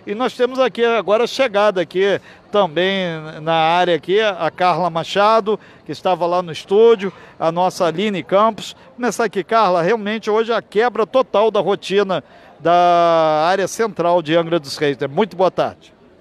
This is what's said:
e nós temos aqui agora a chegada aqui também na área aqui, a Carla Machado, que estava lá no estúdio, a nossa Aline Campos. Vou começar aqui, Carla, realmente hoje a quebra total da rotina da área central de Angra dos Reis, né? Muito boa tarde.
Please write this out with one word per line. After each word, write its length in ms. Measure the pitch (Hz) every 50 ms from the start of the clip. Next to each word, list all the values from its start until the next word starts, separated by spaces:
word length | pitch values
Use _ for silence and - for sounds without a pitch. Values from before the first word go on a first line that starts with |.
| -
e 80 | 208 202
nós 200 | 220 254 226 -
temos 240 | - 247 247 262 262
aqui 260 | 262 240 - 240 233
agora 400 | 233 233 220 175 175 208 233 240
a 20 |
chegada 540 | - - - 269 240 190 202 208 208 185 185
aqui 400 | 170 - - 180 196 202 180 143 - - - - _ -
também 560 | - 208 196 165 147 165 185 190 196 190 185 170 160 156 156 156 160 160
na 140 | 156 160 165
área 420 | 160 160 160 170 180 180 175 170
aqui, 240 | 151 - - 185 214
a 300 | 220 208 185 170 165 151
Carla 400 | - - 180 180 165 160 180 170
Machado, 680 | 165 165 151 - - 196 202 214 226 226 202 220 208 - - - - - _
que 60 | -
estava 340 | 143 - - - 180 156 175
lá 160 | 175 175 180
no 100 | 180 170
estúdio, 580 | 147 - - - 196 214 226 233 233 190 202 185 - - - - - -
a 120 | 160 165
nossa 360 | 165 175 185 180 - - 185
Aline 360 | 165 160 175 214 214 196 170
Campos. 540 | 131 - 180 196 220 226 214 - - - - - - -
Vou 80 | -
começar 280 | - 247 233 - - 233
aqui, 180 | 202 - 196
Carla, 380 | 165 - 220 - 214 180 180 175
realmente 480 | 160 185 240 226 202 202 220 220 - 220
hoje 240 | 208 226 233 220
a 80 | 233 202
quebra 460 | - - - 202 240 247 202 220 214
total 440 | - - 262 - - - 196 220 220
da 100 | 202 208
rotina 640 | 156 185 202 - - - 185 202 208 190 180 147 - - - - - - - -
da 880 | 147 165 175 175 175 175 175 170 170 170 165 165 160 156 156 151 156 175
área 180 | 190 196 185
central 540 | - - - 233 214 175 - 165 175 175 180
de 160 | 165 147 160
Angra 240 | 170 165 165 170 165
dos 160 | 143 131 -
Reis, 220 | - 151 143 139 -
né? 80 | 147
Muito 280 | 135 139 175 220 180 180
boa 160 | 175 190 170
tarde. 440 | - 160 143 110 90 - - - _ _ _ - _ _